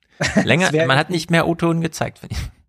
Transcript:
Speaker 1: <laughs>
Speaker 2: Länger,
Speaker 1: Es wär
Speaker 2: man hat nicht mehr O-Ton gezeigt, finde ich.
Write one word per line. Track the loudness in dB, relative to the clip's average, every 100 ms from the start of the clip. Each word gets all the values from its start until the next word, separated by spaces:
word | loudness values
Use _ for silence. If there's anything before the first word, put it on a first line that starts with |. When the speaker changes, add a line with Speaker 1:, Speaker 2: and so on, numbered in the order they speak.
| _ -6
Speaker 1:
<laughs> | -2 0 2
Speaker 2:
Länger, | 2 2
Speaker 1:
Es |
wär | 2 2
Speaker 2:
man | 2
hat | 0
nicht | -2 0
mehr | 2 2
O-Ton | 0 0 0
gezeigt, | -2 -4 -8 -8
finde | -10 -8
ich. | -8 -12